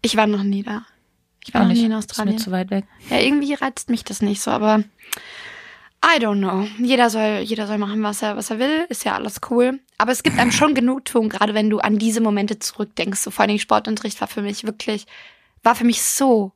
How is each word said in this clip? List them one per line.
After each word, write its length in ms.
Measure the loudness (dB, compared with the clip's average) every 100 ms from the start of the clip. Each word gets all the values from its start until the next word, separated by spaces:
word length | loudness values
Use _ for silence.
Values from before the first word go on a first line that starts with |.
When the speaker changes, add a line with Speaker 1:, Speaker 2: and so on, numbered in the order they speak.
Speaker 1:
Ich 140 | 0 2
war 100 | 2
noch 160 | 0
nie 200 | 0 -2
da. 180 | -4 -8 -10 _ _ _ _ _ -4
Ich 80 |
war 80 | 2
Speaker 2:
Auch 20 |
Speaker 1:
noch 60 | 4
Speaker 2:
nicht. 80 | 4
Speaker 1:
nie 60 | 2
in 60 |
Speaker 2:
Ist 20 |
mir 40 | 0
Speaker 1:
Australien. 400 | -6 -4 -2 -2
Speaker 2:
zu 120 | -2
weit 200 | -4 -2
weg. 140 | -4 -6 _ -2
Speaker 1:
Ja, 100 | 2
irgendwie 340 | 4 2 0
reizt 340 | -2 -4 -6 -4
mich 160 | -4
das 160 | -4 -2
nicht 220 | -2 -2
so, 80 | -2
aber 320 | 0 4 4 2 _ -14 -14 -12 -18 -18 -18 -20 -20 -20 _
I 140 | 2 4
don't 180 | 2 2
know. 280 | 2 0 -2 -2
Jeder 300 | 2 4 4
soll, 280 | 2 0 0
jeder 240 | -4 -6 -4
soll 100 | -4
machen, 240 | -2 -2
was 180 | -2 -2
er, 140 | -4 -4
was 140 | -6
er 80 | -2
will. 280 | 0 0 -2
Ist 160 | -4
ja 100 | -4
alles 260 | -4 -6 -10 0
cool. 280 | 2 2 0 _ _
Aber 120 | -2
es 140 | 2
gibt 120 | 0 2
einem 100 | 2
schon 240 | 4 4
Genugtuung, 540 | 4 2 0 0 0 0
gerade 260 | 0 0
wenn 160 | 2 2
du 80 | 2
an 200 | 2 2
diese 220 | 2 2
Momente 380 | 0 0 -2 -4
zurückdenkst. 640 | -8 -8 -8 -4 -4 -4
So 100 | -6
vor 120 | 0
allen 60 | 2
Dingen 120 | 2
Sportunterricht 600 | 2 0 0 -6 -6 -8
war 60 | -8
für 160 | -6
mich 220 | -6 -6
wirklich, 420 | -8 -8 -6 -6 -8 -20 -20 _ _ _
war 140 | 0 2
für 80 |
mich 180 | 2 0
so 480 | -2 0 2 2 0